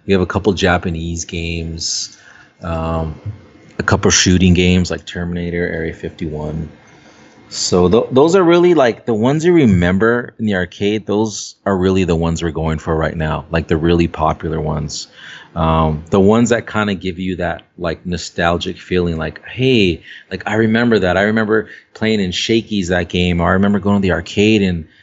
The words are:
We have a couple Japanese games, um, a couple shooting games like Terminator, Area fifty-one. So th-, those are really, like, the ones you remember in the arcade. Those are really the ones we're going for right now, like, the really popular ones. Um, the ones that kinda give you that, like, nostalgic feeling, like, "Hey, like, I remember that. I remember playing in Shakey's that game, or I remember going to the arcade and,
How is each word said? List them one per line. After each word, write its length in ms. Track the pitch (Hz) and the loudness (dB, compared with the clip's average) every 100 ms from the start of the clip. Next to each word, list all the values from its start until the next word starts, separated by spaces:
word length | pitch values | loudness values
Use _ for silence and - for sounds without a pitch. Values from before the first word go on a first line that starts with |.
| - | -2
We 80 | |
have 80 | 98 | 0
a 60 | 92 | 0
couple 260 | 98 104 | 0 0
Japanese 720 | 90 92 87 92 82 85 82 - | 2 2 0 -2 -6 -6 -8 -8
games, 880 | 85 85 85 82 82 - - - - - - - _ | -8 -6 -6 -6 -8 -8 -8 -10 -16 -20 -20 -20 _
um, 580 | 156 165 165 165 160 147 - - - - - - | -8 -6 -4 -4 -6 -8 -12 -14 -18 -20 -14 -8
a 40 | |
couple 280 | - 98 98 | 0 2 2
shooting 420 | - 95 90 92 | 2 4 4 4
games 380 | 87 90 92 87 | 4 4 2 0
like 160 | 78 - | -4 -8
Terminator, 600 | 92 87 87 87 85 87 | -10 -8 -6 -6 -4 -4
Area 280 | 82 82 - | -4 -8 -8
fifty-one. 720 | 82 - 82 76 78 78 78 - - - - - - - - | -12 -10 -10 -8 -8 -8 -10 -14 -20 -20 -20 -20 -20 -20 -16
So 360 | - - 92 90 | -8 0 2 4
th-, 160 | 110 - | 4 4
those 220 | 127 165 190 | 4 4 4
are 60 | |
really, 320 | 170 175 180 160 | 4 4 4 4
like, 300 | 123 101 - | 2 0 -4
the 80 | |
ones 300 | 107 123 156 | -2 0 0
you 80 | 170 | 2
remember 840 | 170 123 90 87 95 113 120 - - | 4 4 4 2 2 2 0 -4 -6
in 60 | 110 | -2
the 100 | 95 | -2
arcade. 500 | 90 - 104 107 95 | -4 -4 -2 -2 -2
Those 500 | 104 110 104 - - 101 | 0 -2 -4 -14 -8 -2
are 120 | 95 | 0
really 280 | 95 95 87 | 2 2 2
the 100 | 82 | 0
ones 260 | 82 82 | 0 -2
we're 100 | 85 | -4
going 280 | 76 80 78 | -4 -4 -4
for 160 | - 80 | -2 -2
right 220 | 78 80 | -2 -4
now, 280 | 78 73 - | -4 -4 -4
like, 160 | 82 82 | -4 -2
the 80 | 80 | 0
really 320 | 85 85 85 | 2 2 0
popular 540 | - 78 76 82 80 | 0 -2 -2 -6 -6
ones. 480 | 78 76 73 - - - - - - | -4 -6 -6 -10 -14 -20 -20 -20 -12
Um, 520 | 85 80 80 80 78 - | -2 0 2 0 -2 0
the 80 | 101 | 2
ones 260 | 98 113 117 | 4 4 4
that 140 | 117 - | 0 -2
kinda 300 | 107 104 92 | -4 -2 -2
give 240 | 92 85 | -6 -6
you 160 | 92 90 | -6 -4
that, 280 | 85 82 - - | -4 -6 -12 -8
like, 280 | 87 78 90 | -6 -6 -6
nostalgic 720 | 85 - - 87 120 92 87 | -8 -6 -2 0 0 -4 -10
feeling, 400 | - 90 87 80 | -4 -2 0 -2
like, 280 | 78 - - | -6 -10 -12
"Hey, 560 | - 131 120 92 80 - - - | -2 2 4 2 0 -8 -20 -12
like, 140 | 92 98 | -10 -4
I 80 | |
remember 440 | 107 113 113 120 107 | 0 2 2 2 2
that. 180 | 90 90 | 2 2
I 60 | |
remember 440 | 104 110 107 110 - - _ | 2 0 0 0 -2 -10 _
playing 280 | - 113 110 | -6 -2 0
in 100 | 92 | -2
Shakey's 560 | 87 - 113 104 104 87 | -4 0 0 0 -2 0
that 220 | 90 87 | -2 -2
game, 320 | 90 90 85 | 0 0 2
or 80 | 85 | 2
I 40 | 95 | 2
remember 240 | 101 101 | 2 0
going 220 | 98 101 | 2 2
to 0 | |
the 120 | 95 | 2
arcade 480 | 80 82 101 107 110 | -2 -2 0 2 4
and, 260 | 98 85 78 _ | 2 -2 -8 _